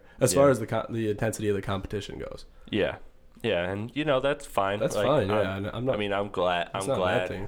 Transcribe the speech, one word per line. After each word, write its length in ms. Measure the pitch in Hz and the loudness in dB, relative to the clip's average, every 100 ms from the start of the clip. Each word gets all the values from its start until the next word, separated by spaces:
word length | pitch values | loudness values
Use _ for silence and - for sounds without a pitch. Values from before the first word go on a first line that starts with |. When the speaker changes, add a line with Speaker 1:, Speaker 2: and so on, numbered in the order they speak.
| - - | -14 0
Speaker 1:
as 140 | 110 | 2
Speaker 2:
Yeah. 60 | 135 | 6
Speaker 1:
far 80 | 139 | 6
as 100 | 120 | 4
the 80 | 113 | 0
co-, 180 | 113 - | -4 -4
the 200 | 117 110 | -2 -2
intensity 380 | 104 110 - 107 | 0 0 0 0
of 80 | 101 | 0
the 60 | |
competition 580 | 98 98 95 104 - - | -2 -6 -4 -6 -6 -10
goes. 260 | - - - - - | -10 -12 -16 -20 -4
Speaker 2:
Yeah. 280 | 107 80 - - - - - | 0 0 -2 -12 -20 -20 -6
Yeah, 280 | 117 87 90 | 0 2 2
and, 200 | 98 113 139 | -2 -4 -4
you 80 | |
know, 160 | 151 131 | 2 2
that's 260 | 139 143 - | 2 -2 -2
fine. 340 | - 98 104 | 0 2 2
Speaker 1:
That's 160 | 131 104 | 0 2
Speaker 2:
Like, 100 | 117 | 2
Speaker 1:
fine, 240 | 147 95 | 4 2
yeah, 60 | 107 | 0
Speaker 2:
I'm, 300 | 95 98 101 | 0 -2 -6
Speaker 1:
and 20 | |
I'm 180 | 113 127 | -4 -2
not, 100 | 110 | 0
Speaker 2:
I 20 | |
mean, 140 | 104 | 0
I'm 180 | 98 104 | 0 -2
glad, 400 | 95 90 87 - | 0 2 2 -2
Speaker 1:
it's 0 | 98 | -4
Speaker 2:
I'm 120 | 95 | -2
Speaker 1:
not 120 | 123 | 0
a 60 | 90 | 2
bad 120 | 92 | 2
Speaker 2:
glad, 80 | 92 | 0
Speaker 1:
thing. 180 | 92 | -4